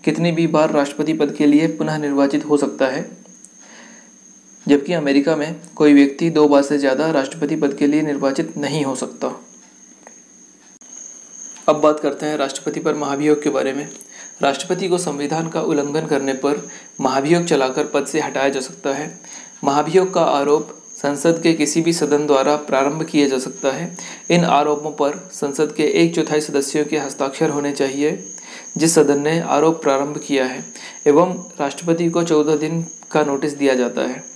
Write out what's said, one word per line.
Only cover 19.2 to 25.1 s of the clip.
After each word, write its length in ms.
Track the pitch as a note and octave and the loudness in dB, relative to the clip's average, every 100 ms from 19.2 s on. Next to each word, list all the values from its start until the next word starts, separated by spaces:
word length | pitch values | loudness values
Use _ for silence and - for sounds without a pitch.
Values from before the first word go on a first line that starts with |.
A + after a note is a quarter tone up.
| - - - - | -20 -20 -20 -4
महाभियोग 480 | C#3+ C#3+ D3+ F3+ F#3 | 2 2 4 4 4
का 80 | F3+ | 2
आरोप 540 | D#3+ C#3 C#3+ D3 - - - - | 2 2 2 2 0 -14 -20 -6
संसद 440 | C#3+ C#3+ E3+ E3 | -4 0 0 2
के 100 | E3+ | 2
किसी 280 | E3 D3 E3+ | 2 0 0
भी 100 | E3 | 0
सदन 340 | E3 D3 D3 D3+ | 0 0 0 4
द्वारा 300 | C3+ C3+ D3 | 4 4 0
प्रारंभ 440 | - C3+ C#3 D#3 | 0 0 0 -2
किया 260 | D#3 D3+ C#3+ | -2 2 2
जा 100 | C3 | 0
सकता 340 | B2+ - C#3+ | -4 -4 -4
है। 180 | C#3 F3 F3 - - - | -2 -8 -12 -16 -18 0
इन 140 | F3 | 2
आरोपों 480 | - C#3+ D3 D3 D3+ | 4 2 2 -2 -4
पर 260 | D3 C#3+ | -2 -2